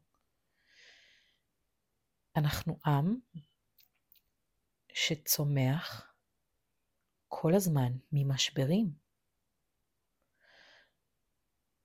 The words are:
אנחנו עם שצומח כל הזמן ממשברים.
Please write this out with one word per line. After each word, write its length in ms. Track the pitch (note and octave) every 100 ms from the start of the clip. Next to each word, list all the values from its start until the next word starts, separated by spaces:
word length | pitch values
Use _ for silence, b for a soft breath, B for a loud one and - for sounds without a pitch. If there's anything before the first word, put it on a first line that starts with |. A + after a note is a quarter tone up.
| - _ _ _ b b b b b b b b b b _ _ _ _ _ _ _ _ _ -
אנחנו 440 | D3+ - - - D3+
עם 340 | C#3+ E3 B3 - D#3+ - _ _ _ _ _ _ _ _ _ _ _ _ _ _
שצומח 1200 | - - D#3+ - - D3 C#3 C3 D3+ - - - _ _ _ _ _ _ _ _ _ _ _ -
כל 280 | - D#3+ F#3+
הזמן 360 | F#3 C#3+ B2 B2+ -
ממשברים. 840 | D3 C#3 C3 - C#3 C3+ F#3+ G#3 D3 _ _ _ _ _ _ _ _ _ _ _ _ _ b b b b b b _ _ _ _ _ _ _ _ _